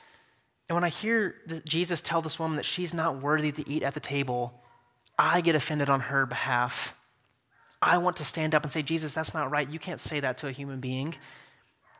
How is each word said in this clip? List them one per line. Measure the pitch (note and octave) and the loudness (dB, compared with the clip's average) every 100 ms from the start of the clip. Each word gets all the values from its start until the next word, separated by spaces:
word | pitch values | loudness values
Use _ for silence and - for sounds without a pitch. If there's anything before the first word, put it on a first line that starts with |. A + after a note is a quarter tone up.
| - - _ _ _ _ - | -20 -20 _ _ _ _ -2
And | E3+ | 0
when | |
I | F3 | 2
hear | - G#3+ A#3 G3 - - | 0 0 0 0 -4 -10
th-, | E3 | -10
Jesus | - D#3+ F3 E3+ | -2 -2 0 0
tell | - E3 | 0 0
this | D#3 - | 0 -2
woman | D#3+ D3+ | 0 0
that | - | -2
she's | - F3 | -2 -2
not | E3+ D#3+ C#3 | 0 0 0
worthy | C#3 D3+ D3+ | 2 2 2
to | D3 D3 | -2 -4
eat | D3 | -2
at | C#3 | -2
the | C#3 | -2
table, | - C#3+ C3 B2 A#2+ - - - _ _ - - | -2 -2 0 -2 -4 -6 -20 -20 _ _ -2 2
I | D3+ F3 | 4 4
get | E3+ D#3 | 4 2
offended | - D3+ C#3+ | 2 0 2
on | C3+ | 2
her | A#2 C#3 C3 | 2 0 2
behalf. | B2 - B2 B2 - - - _ _ _ _ _ _ _ _ | 0 0 2 2 -2 -6 -10 _ _ _ _ _ _ _ _
I | - F3 | 4 4
want | F3 E3+ | 4 0
to | D3+ | 0
stand | - D#3 | 0 2
up | D#3 | 2
and | D3 | 2
say, | D#3+ | -2
"Jesus, | C#3+ E3 D#3 | 0 -2 -2
that's | D3 D#3+ | -2 -2
not | E3 C#3 | -2 0
right. | D3 C#3+ | 0 -2
You | D#3 | -6
can't | F#3 D3 | -8 -4
say | - D3+ | -2 -2
that | C#3 C3 | -2 -2
to | C#3+ | -6
a | |
human | C3 C#3 C3+ | -6 -8 -6
being." | B2+ B2+ C#3+ E3 - - - _ _ _ _ - | -4 -2 -4 -6 -14 -20 -20 _ _ _ _ -20